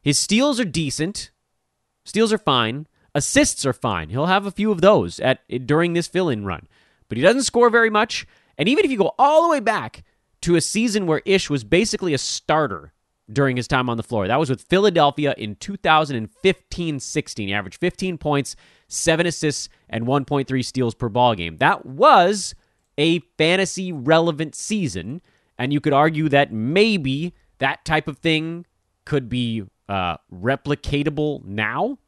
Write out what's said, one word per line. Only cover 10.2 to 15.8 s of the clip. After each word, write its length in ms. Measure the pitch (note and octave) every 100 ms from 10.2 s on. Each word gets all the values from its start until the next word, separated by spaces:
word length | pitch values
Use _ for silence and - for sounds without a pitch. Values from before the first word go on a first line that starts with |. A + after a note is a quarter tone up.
| _ _
to 160 | - E3+
a 40 |
season 460 | - G3+ A#3+ G#3 F#3
where 160 | D#3
Ish 260 | - F#3+ -
was 120 | C#3+
basically 520 | G#2+ E3+ A3 G#3 F#3
a 40 | C#3
starter 760 | - - - D#3 D3 F2+ C#2+ _ _ _ _
during 240 | A2+ C#3 B2+
his 120 | A#2
time 200 | C3+ B2+
on 80 | A#2
the 60 |
floor, 260 | - A#2 F#2+
that 100 | B2+
was 120 | D#3
with 120 | B2+
Philadelphia 720 | - F3+ G#3 E3 C#3+ C#3 C#3+ -
in 200 | G#2+ G2+
two 200 | -
thousand 400 | G3